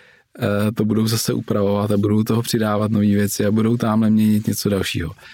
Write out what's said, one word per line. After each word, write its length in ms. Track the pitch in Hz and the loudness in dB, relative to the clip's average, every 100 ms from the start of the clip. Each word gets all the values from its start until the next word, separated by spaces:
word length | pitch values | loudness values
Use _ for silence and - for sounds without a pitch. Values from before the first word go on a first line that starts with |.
| - _ _ - | -20 _ _ -6
eh, 320 | 107 104 107 | -2 0 -2
to 140 | - 107 | 0 0
budou 220 | 104 110 | 0 0
zase 260 | 110 - | -2 -2
upravovat 580 | 120 - 107 101 101 104 | -4 -2 0 0 0 0
a 60 | 104 | 0
budou 260 | 104 107 | 2 0
toho 180 | 107 113 | 0 -2
přidávat 500 | 117 117 107 104 104 | 0 -2 0 0 0
nový 240 | 107 104 101 | 2 2 2
věci 300 | 101 - 104 | 0 0 0
a 60 | |
budou 260 | 110 110 120 | 2 0 0
tamhle 320 | 113 110 110 | 0 2 2
měnit 380 | 107 107 107 110 | 4 4 2 0
něco 220 | 104 107 | -2 -2
dalšího. 420 | 98 - - 82 - - | -2 -2 -6 -8 -10 -20